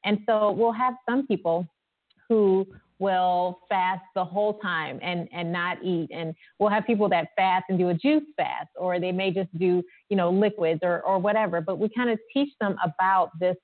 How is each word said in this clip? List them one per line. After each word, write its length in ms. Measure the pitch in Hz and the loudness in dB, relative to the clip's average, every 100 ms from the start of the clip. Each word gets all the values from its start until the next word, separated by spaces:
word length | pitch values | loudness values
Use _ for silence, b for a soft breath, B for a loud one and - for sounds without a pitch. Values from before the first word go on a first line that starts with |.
And 180 | - 208 208 | 0 -2 2
so 240 | 220 208 | 2 2
we'll 220 | 202 233 | 2 0
have 220 | 220 254 247 - | 2 -2 -2 -2
some 180 | 247 277 | -2 0
people 400 | 202 170 165 175 _ _ _ _ _ _ | -2 0 -2 -2 _ _ _ _ _ _
who 380 | 226 202 190 190 B B _ | 4 6 4 0 B B _
will 640 | 196 185 180 180 180 175 _ | 0 2 2 2 0 -4 _
fast 340 | 196 185 185 185 | -2 0 -2 -6
the 100 | - | -6
whole 300 | 180 180 208 | -4 0 -2
time 440 | 208 202 165 151 135 | -2 -4 -4 -6 -8
and, 260 | 175 175 165 | -6 -6 -6
and 200 | 170 170 | -6 -6
not 300 | 175 175 180 | -4 -4 -4
eat. 260 | 185 175 160 | -4 -4 -4
And 220 | 165 165 160 b _ | -8 -8 -10 b _
we'll 120 | 208 | 2
have 160 | 208 214 | 2 0
people 220 | 220 208 | 2 2
that 200 | 175 160 - | 2 0 0
fast 280 | 190 185 185 | 2 0 0
and 100 | 190 | 0
do 100 | 180 | 2
a 60 | |
juice 280 | 175 269 302 302 - | 2 2 2 0 -6
fast, 320 | 156 - 160 - | -4 -4 -10 -6
or 240 | 180 180 | -4 -2
they 120 | 185 | -2
may 200 | 180 190 | -2 -2
just 240 | 180 180 165 | -2 -4 -2
do, 240 | 180 180 180 B _ | 2 2 0 B _
you 80 | 196 | 0
know, 140 | 175 | 2
liquids 500 | 185 208 208 165 160 | 4 2 2 -2 0
or, 180 | 180 175 | 0 -2
or 160 | - 190 | 0 0
whatever. 420 | 190 214 214 170 | 2 0 0 -2
But 180 | 165 175 | -4 -2
we 100 | 214 | -2
kinda 280 | 226 247 220 - | -2 -2 -2 -4
teach 180 | - 285 _ | -2 -2 _
them 160 | 208 190 | -4 -2
about 460 | 175 - 190 190 175 160 | -4 0 2 2 0 0
this 160 | 180 180 | -2 -2